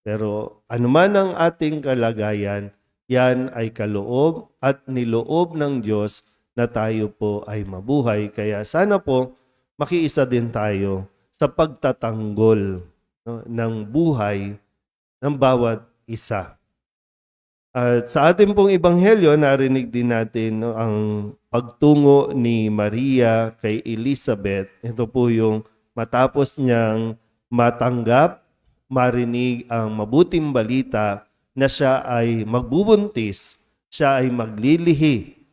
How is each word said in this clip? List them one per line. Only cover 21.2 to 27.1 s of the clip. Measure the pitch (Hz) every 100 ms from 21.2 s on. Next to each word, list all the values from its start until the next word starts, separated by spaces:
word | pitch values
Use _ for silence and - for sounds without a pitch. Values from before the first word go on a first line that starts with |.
| 104 - _
pagtungo | 120 120 - 147 147 143 139 143
ni | 143 117 117 110
Maria | 107 104 110 135 131 117 113 113 110
kay | 113 107
Elizabeth. | - 110 120 139 - 107 98 98 95 _
Ito | 113 110
po | 113 127 120
yung | 113 110 107 110 _ _
matapos | - 113 123 131 139 139 -
niyang | 131 117 113 110 113